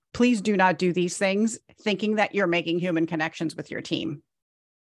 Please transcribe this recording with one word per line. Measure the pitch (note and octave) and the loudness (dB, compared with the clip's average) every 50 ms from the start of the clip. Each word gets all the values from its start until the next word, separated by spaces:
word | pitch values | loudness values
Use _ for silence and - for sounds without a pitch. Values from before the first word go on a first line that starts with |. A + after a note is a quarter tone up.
| _ _ - | _ _ 0
please | - A#3+ B3 B3 G#3 | 2 4 4 4 2
do | F#3 G#3+ G#3 F#3+ | 2 0 2 4
not | F#3 F#3 F3 - | 4 4 4 2
do | F#3 F3+ | 0 0
these | E3 F3+ F3 F3+ - - | 2 2 0 -2 -2 -2
things, | G3+ F#3+ F#3+ G3+ A3 A3+ - - _ _ - _ | 0 0 2 2 0 0 -2 -6 _ _ -16 _
thinking | - A3 G3+ - A3 G#3+ G#3+ | -4 -2 -2 -2 -2 -2 0
that | G#3+ G3+ - - | 0 0 0 0
you're | G3+ G3+ | 0 0
making | F3 E3+ F3 E3 E3 E3+ F3 | 2 2 0 0 0 -2 -2
human | E3+ F#3 E3 E3 E3 E3 | 0 0 0 0 0 0
connections | F3 D#3 D#3 D#3+ - - E3+ D#3 - | -2 -2 -4 -4 -4 -4 -6 -6 -6
with | - D3 - | -8 -12 -10
your | - - | -10 -10
team? | - - E3 B2+ F#2 - D3 C#3+ - _ _ _ _ _ _ _ _ _ _ _ _ _ | -8 -6 -6 -6 -4 -6 -8 -10 -14 _ _ _ _ _ _ _ _ _ _ _ _ _